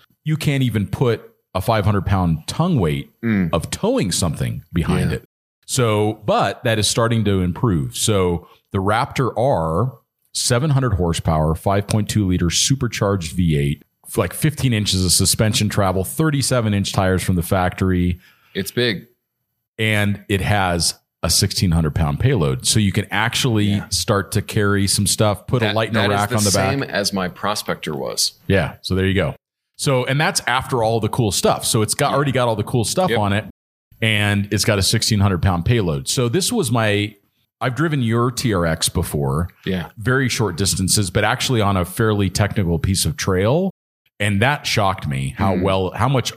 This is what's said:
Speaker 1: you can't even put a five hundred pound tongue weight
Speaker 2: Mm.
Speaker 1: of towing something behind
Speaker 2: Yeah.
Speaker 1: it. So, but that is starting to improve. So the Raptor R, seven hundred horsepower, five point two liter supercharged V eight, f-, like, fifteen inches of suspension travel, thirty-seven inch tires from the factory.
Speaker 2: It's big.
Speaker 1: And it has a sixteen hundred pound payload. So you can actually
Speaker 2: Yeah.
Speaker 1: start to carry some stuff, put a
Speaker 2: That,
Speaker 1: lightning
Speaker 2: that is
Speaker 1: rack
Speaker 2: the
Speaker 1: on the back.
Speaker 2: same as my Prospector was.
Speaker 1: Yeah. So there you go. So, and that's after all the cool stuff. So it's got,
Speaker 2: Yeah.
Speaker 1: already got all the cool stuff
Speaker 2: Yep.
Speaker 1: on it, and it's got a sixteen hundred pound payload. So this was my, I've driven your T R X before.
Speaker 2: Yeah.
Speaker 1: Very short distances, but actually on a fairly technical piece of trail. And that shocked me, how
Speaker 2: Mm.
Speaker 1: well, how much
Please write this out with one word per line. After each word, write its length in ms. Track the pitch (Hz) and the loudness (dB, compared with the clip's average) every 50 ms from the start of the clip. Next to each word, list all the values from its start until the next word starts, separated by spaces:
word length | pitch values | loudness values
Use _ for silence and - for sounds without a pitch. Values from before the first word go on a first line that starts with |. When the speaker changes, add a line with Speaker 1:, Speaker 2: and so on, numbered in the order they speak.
| _ _ _ _ - | _ _ _ _ -6
Speaker 1:
you 120 | 151 156 | -4 -4
can't 260 | - - 147 139 135 131 | -2 0 -2 0 0 0
even 240 | 120 - 110 98 | 0 0 0 -2
put 360 | 87 - - 131 120 110 - - - _ _ _ _ - | -2 -2 0 0 0 0 -2 -4 -12 _ _ _ _ -8
a 60 | 92 | -4
five 240 | - - 113 107 90 | -2 0 0 2 2
hundred 220 | 107 101 98 85 | 2 2 2 0
pound 320 | - 101 95 90 85 80 76 - | 0 0 2 2 2 0 0 -2
tongue 320 | - - - 160 190 175 120 | -4 -4 -2 0 2 2 2
weight 300 | 90 78 73 69 71 - _ _ - | 2 0 0 -2 -4 -8 _ _ -2
Speaker 2:
Mm. 280 | 113 107 98 90 80 85 | 0 0 0 2 2 0
Speaker 1:
of 180 | 82 - - | -2 -2 -4
towing 400 | - - - 208 269 254 143 92 | -6 -4 -2 0 0 0 0 -2
something 520 | - - 95 82 - - 65 58 113 135 - _ - | -2 -2 -2 -2 -2 -2 -4 -6 -6 -8 -10 _ -4
behind 380 | 87 76 - - - 90 87 | -2 0 0 0 0 0 0
Speaker 2:
Yeah. 60 | 78 - | -2 -4
Speaker 1:
it. 60 | - - _ _ _ _ _ _ _ | -8 -12 _ _ _ _ _ _ _
So, 540 | - - 135 120 110 107 104 107 104 107 - - | -6 -2 0 2 2 2 2 2 0 -2 -2 -2
but 380 | 131 202 240 147 101 101 - - | 0 0 2 2 0 -2 -2 -2
that 140 | 120 113 107 | 0 0 2
is 100 | 104 - | 0 0
starting 360 | - 123 117 113 117 113 107 | 2 2 2 2 2 2 2
to 160 | 101 98 95 90 | 2 2 2 2
improve. 540 | 90 - - - 117 90 78 67 62 - | 0 0 0 2 2 2 2 0 -2 -4
So 520 | - - - 104 98 92 90 87 82 - - - _ _ _ - | -4 0 0 2 2 2 2 0 -2 -4 -10 -20 _ _ _ -4
the 60 | 98 | -2
Raptor 540 | 95 101 107 113 139 - - - 131 107 - | 0 0 0 0 0 -2 -2 -2 -2 -2 0
R, 560 | 104 120 139 127 85 82 80 80 87 117 131 - - _ _ _ _ _ _ - | 0 0 0 0 0 0 0 0 0 0 -2 -4 -8 _ _ _ _ _ _ -8
seven 380 | - - - 123 120 147 160 | -4 -2 0 0 2 2 2
hundred 240 | 135 135 131 120 95 | 2 2 2 0 0
horsepower, 600 | - 90 85 82 - - - 80 78 78 80 80 | 0 0 0 0 0 0 0 2 2 2 2 0
five 320 | - - 101 98 101 101 | 0 0 0 0 0 0
point 220 | - - 110 101 - | 0 0 0 0 0
two 180 | - 110 101 | 0 0 2
liter 220 | 92 92 87 87 85 | 2 2 2 0 0
supercharged 840 | - - - - 139 131 127 113 - - 107 101 101 98 82 78 - | 0 0 0 0 0 0 -2 -4 -2 0 0 0 0 0 -2 -4 -2
V 240 | 90 90 85 76 | 0 0 2 2
eight, 260 | 71 71 71 71 - - _ _ _ - | 2 0 0 -2 -4 -8 _ _ _ -20
f-, 100 | - - 117 | -6 -2 -2
like, 140 | 98 82 - | -2 -2 -2
fifteen 400 | - - 156 151 - - 131 113 | -2 -2 -2 0 0 0 0 0
inches 320 | 107 104 - 95 92 92 | 0 0 0 0 0 0
of 80 | 90 - | 2 2
suspension 560 | - 98 - - - 113 107 104 - 107 98 | 2 2 2 2 2 0 0 0 0 -2 0
travel, 360 | - 107 101 92 92 95 92 | 0 2 2 2 2 0 -2
thirty-seven 680 | - - - 160 156 147 143 123 - 135 123 110 110 104 | -4 -2 -2 0 0 0 0 0 0 0 0 0 2 0
inch 180 | 101 92 - - | 0 -2 -2 -2
tires 300 | 104 95 92 95 90 - | -2 0 0 0 0 0
from 140 | - 92 | 0 -2
the 60 | 87 82 | -2 -2
factory. 760 | - 101 92 90 90 - - 95 92 92 90 90 90 87 - - - _ _ _ _ - | 0 0 0 0 0 -2 -2 0 0 0 2 0 0 -2 -4 -8 -16 _ _ _ _ -10
Speaker 2:
It's 160 | 98 98 - - | -8 -8 -6 -4
big. 340 | 120 123 120 101 85 - - _ _ _ _ _ _ _ _ _ _ _ _ _ - | -2 -2 -2 -2 -4 -8 -14 _ _ _ _ _ _ _ _ _ _ _ _ _ -4
Speaker 1:
And 460 | 110 110 107 104 104 101 98 - - - | -2 0 0 2 0 0 -2 -4 -4 -2
it 120 | 101 92 | -2 0
has 540 | - - 104 101 95 90 87 85 80 - - - _ _ _ _ - | 0 0 0 2 2 0 0 0 -2 -2 -4 -6 _ _ _ _ -4
a 80 | 85 | -2
sixteen 400 | - - 101 92 - - 101 92 | 0 2 0 0 0 0 0 2
hundred 240 | 80 85 82 76 - | 2 2 2 0 0
pound 240 | - 80 73 69 - | 0 0 0 0 0
payload. 480 | - 131 147 90 76 69 65 64 - | 0 2 2 2 0 0 -2 -2 -2
So 140 | - - 110 | 0 2 2
you 120 | 104 98 85 | 2 2 2
can 140 | 107 101 - | 0 -2 -2
actually 560 | 95 101 110 117 - - - 135 113 107 104 | 0 0 0 0 0 0 0 0 2 2 2
Speaker 2:
Yeah. 220 | 101 101 101 - - | 2 0 0 -2 -4
Speaker 1:
start 420 | - - - - 110 98 95 - - | -6 -4 0 0 0 0 0 0 -2
to 100 | 107 - | -4 -2
carry 440 | - - 113 104 101 101 98 98 | -2 0 0 2 2 2 2 0
some 200 | 98 - - 101 | 0 0 0 0
stuff, 400 | 95 - - 113 104 101 - - | 0 2 2 2 2 2 0 -4
put 160 | - - 123 110 | -4 -2 0 0
a 40 | |
Speaker 2:
That, 80 | 104 104 | 0 0
Speaker 1:
lightning 280 | 110 113 113 110 113 113 | 0 0 0 0 0 0
Speaker 2:
that 80 | 110 | 0
is 60 | 101 101 | 0 0
Speaker 1:
rack 120 | 104 - | 0 0
Speaker 2:
the 60 | 123 | 0
Speaker 1:
on 80 | 110 104 | 0 2
the 60 | 101 | 2
back. 200 | 92 101 95 95 | 2 2 2 2
Speaker 2:
same 120 | 92 139 - | 0 -2 -2
as 300 | - - 95 104 - 98 | -4 -2 -2 -2 -2 -2
my 160 | 95 92 90 | -2 -4 -4
Prospector 680 | - - - 101 107 - - - 82 80 - 82 76 | -6 -4 -4 -4 -4 -2 -4 -6 -6 -6 -6 -6 -6
was. 380 | 69 65 58 52 - - - - _ _ - | -6 -6 -6 -4 -4 -4 -4 -4 _ _ 0
Speaker 1:
Yeah. 260 | 98 95 78 67 - - | 2 2 2 0 -4 -8
So 140 | - - 92 | -6 -4 -2
there 120 | 92 95 | 0 2
you 80 | 95 92 | 2 2
go. 200 | 95 85 69 - - _ _ _ _ _ _ _ | 2 0 0 -2 -8 _ _ _ _ _ _ _
So, 280 | - - 147 135 127 123 | -6 -2 0 0 0 0
and 160 | 117 135 147 | 0 0 0
that's 200 | 160 190 180 - - | 0 0 -2 -2 0
after 360 | 120 120 131 127 - 135 123 110 | 0 0 0 0 -2 0 0 2
all 180 | 110 117 113 | 2 2 0
the 80 | 107 104 | 0 0
cool 240 | - - 117 101 - | 0 0 0 0 0
stuff. 320 | - - 220 - - - | 2 2 2 0 0 0
So 180 | - - 110 107 | 0 0 0 0
it's 120 | - - | 0 0
got, 160 | - 143 135 | 0 0 0
Speaker 2:
Yeah. 60 | 123 | 0
Speaker 1:
already 160 | 139 147 139 - | 0 0 0 0
got 140 | 127 123 120 | 0 0 0
all 80 | 110 | 0
the 60 | 101 101 | -2 -2
cool 200 | - - 120 107 | -2 0 0 0
stuff 260 | - - - 110 107 | 0 0 0 0 0
Speaker 2:
Yep. 80 | 113 113 | 2 0
Speaker 1:
on 140 | 104 98 101 | 0 0 0
it, 140 | 107 - - - _ _ _ _ _ _ _ - - | -2 -2 -6 -12 _ _ _ _ _ _ _ -8 -2
and 480 | 113 113 107 104 104 104 104 101 98 - 110 | 0 2 2 2 2 2 2 0 0 0 0
it's 120 | 101 - | 0 2
got 140 | - 107 98 | 2 2 2
a 40 | 92 | 2
sixteen 380 | - - 110 - - 110 101 | 2 0 0 0 0 2 2
hundred 220 | 98 101 92 85 - | 4 2 2 2 2
pound 220 | 98 90 85 85 | 2 2 2 0
payload. 440 | 117 123 117 98 85 73 69 67 - | 0 2 2 2 0 -2 -2 -4 -4
So 200 | - 135 120 120 | -2 -2 0 0
this 240 | 120 185 190 - 247 | 0 0 -2 0 0
was 180 | 233 165 113 123 | -2 -2 0 0
my, 420 | 120 110 107 101 104 104 104 - _ _ _ _ _ _ _ _ - | 0 2 2 2 2 0 -2 -6 _ _ _ _ _ _ _ _ -6
I've 140 | - 131 120 | -6 -4 -2
driven 260 | 123 156 170 151 139 120 | -2 -2 -2 0 0 0
your 280 | 110 113 117 120 131 123 | 0 2 2 0 0 -2
T 200 | - - 120 101 | -2 -2 0 0
R 140 | 90 85 | 2 2
X 220 | 80 82 - - - | 0 0 0 -2 -2
before. 600 | - 90 78 - - 76 69 67 67 78 85 85 - _ - | -2 -2 -2 -2 -2 -2 -2 -2 -2 -2 -2 -4 -6 _ -6
Speaker 2:
Yeah. 240 | 95 92 92 80 - - | -4 -4 -4 -6 -8 -10
Speaker 1:
Very 320 | - 104 123 127 135 135 120 | -6 -2 0 0 0 0 0
short 280 | - - 113 98 85 | 0 -2 -2 -2 -2
distances, 540 | 76 98 - - - 95 90 - 104 101 87 | -2 -2 -2 0 0 0 0 0 0 0 0
but 140 | - 110 101 | 0 0 2
actually 360 | 107 127 127 - - 131 110 | 2 0 0 0 0 0 2
on 160 | 101 101 98 | 2 2 2
a 80 | 92 87 | 0 0
fairly 460 | - - - 113 110 107 101 101 92 | -2 -2 0 0 2 2 2 2 0
technical 480 | - - 104 98 - - 95 85 85 78 | 2 0 0 0 0 0 0 0 0 0
piece 260 | - 95 98 - - | 0 0 0 0 0
of 100 | 82 71 | -2 -2
trail. 540 | - - - 92 90 98 110 139 170 190 190 - _ _ _ _ _ _ _ _ - | -2 -2 0 0 2 2 2 2 2 0 -2 -4 _ _ _ _ _ _ _ _ -4
And 200 | 101 104 101 101 113 | -2 0 2 2 2
that 240 | 135 147 143 - | 2 2 0 -2
shocked 400 | - - 113 101 95 95 - - 73 | -2 0 0 0 0 0 -2 -4 -6
me, 260 | 67 67 67 69 - | -4 -4 -4 -6 -4
how 180 | - 98 98 95 | -2 0 0 0
Speaker 2:
Mm. 60 | 92 92 | 0 0
Speaker 1:
well, 300 | 95 95 95 95 87 - | 0 0 0 0 -2 -2
how 120 | - 107 135 | -2 0 2
much 240 | 139 123 - - - | 2 0 0 -2 -4